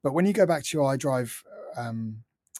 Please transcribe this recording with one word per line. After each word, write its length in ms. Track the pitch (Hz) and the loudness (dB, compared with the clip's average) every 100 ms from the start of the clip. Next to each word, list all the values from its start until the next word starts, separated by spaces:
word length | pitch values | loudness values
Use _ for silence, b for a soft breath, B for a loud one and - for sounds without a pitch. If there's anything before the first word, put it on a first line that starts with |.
But 140 | 143 | 0
when 120 | 143 185 | 2 2
you 60 | |
go 140 | 208 185 | 4 4
back 160 | 160 | 4
to 160 | - 156 | 0 0
your 100 | 139 | 2
I 80 | 139 | 2
Drive, 460 | 143 131 120 - - - - - | 0 0 -2 -8 -18 -16 -14 -8
um, 460 | 120 113 110 110 - _ _ - | -6 -6 -6 -10 -18 _ _ -20